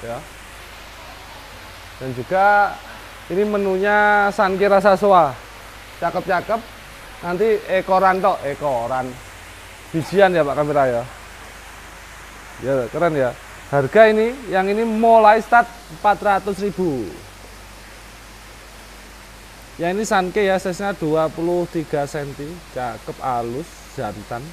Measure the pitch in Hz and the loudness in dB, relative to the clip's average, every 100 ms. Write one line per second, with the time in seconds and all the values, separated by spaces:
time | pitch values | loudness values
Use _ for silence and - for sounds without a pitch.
0 | 113 120 - - - - - - - - | -8 -10 -10 -18 -20 -18 -18 -18 -18 -18
1 | - - - - - - - - - - | -18 -18 -18 -18 -18 -18 -18 -18 -18 -12
2 | 131 123 120 185 196 208 202 - - - | -8 -8 -2 4 6 6 4 -2 -14 -16
3 | - - - 175 208 208 196 185 202 208 | -16 -18 -6 0 0 0 0 0 2 4
4 | 208 208 202 196 196 190 202 196 196 185 | 4 4 2 2 0 2 4 6 6 4
5 | 202 185 151 123 - - - - - - | 6 6 6 0 -14 -18 -18 -20 -20 -6
6 | 170 180 170 180 170 220 - - - - | -4 -4 -2 -2 0 -4 -4 -18 -18 -18
7 | - - 175 175 220 208 - 185 185 190 | -18 -12 -6 0 2 2 0 -2 2 4
8 | 190 185 190 170 139 139 147 127 117 131 | 4 4 2 0 -4 -4 -2 -2 -2 -4
9 | 127 123 - - - - - - - 165 | -4 -10 -16 -18 -18 -18 -20 -20 -6 -6
10 | 147 180 190 175 143 135 151 143 131 120 | 0 4 4 4 0 0 0 2 2 0
11 | 120 - - - - - - - - - | -4 -14 -18 -18 -20 -20 -20 -20 -20 -20
12 | - - - - - - 113 135 117 147 | -20 -20 -20 -20 -20 -10 -2 -2 -2 0
13 | 170 156 127 120 - - - 143 135 208 | 0 2 -2 -2 -16 -18 -2 0 4 6
14 | 220 220 220 269 220 190 190 208 233 220 | 8 6 0 -2 -2 0 0 0 0 2
15 | 226 226 214 220 214 240 240 - - 156 | 6 8 8 6 4 2 2 -6 -18 -2
16 | 208 196 202 196 196 185 202 180 185 131 | 0 2 2 0 0 -4 -4 -2 -2 -2
17 | 98 - - - - - - - - - | -6 -10 -18 -20 -20 -20 -20 -20 -20 -20
18 | - - - - - - - - - - | -20 -20 -20 -20 -20 -20 -20 -20 -20 -20
19 | - - - - - - - - 165 190 | -20 -20 -20 -20 -20 -20 -20 -6 -2 -2
20 | 214 208 185 190 202 190 190 175 202 190 | 0 0 2 2 2 2 0 -4 -4 -4
21 | 160 156 160 156 170 175 175 175 151 151 | 0 2 0 -2 -2 0 -2 -4 -4 -4
22 | 143 156 143 135 143 175 151 - 123 113 | -4 -6 -8 -10 -12 -14 -12 -8 -8 -8
23 | - 151 131 123 117 123 170 - - - | -12 -8 -4 -2 -4 -6 -10 -16 -16 -8
24 | 113 101 98 120 147 | -8 -8 -10 -10 -10